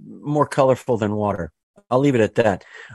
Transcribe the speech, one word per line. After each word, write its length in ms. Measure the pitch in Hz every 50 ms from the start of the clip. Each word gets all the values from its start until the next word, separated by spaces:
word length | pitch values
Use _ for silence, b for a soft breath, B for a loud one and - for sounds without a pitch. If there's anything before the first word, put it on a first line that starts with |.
| - 107
more 380 | 107 98 107 143 147 151 139
colorful 500 | - - - 135 131 127 - - - 123
than 180 | 104 110 104 104
water. 380 | 107 104 104 95 82 85 80 _ _ _ _ _ _ _ -
I'll 100 | 120 127
leave 140 | 139 147 131
it 60 | 117
at 160 | 107 98 -
that. 280 | - 117 107 92 - - B B B B B B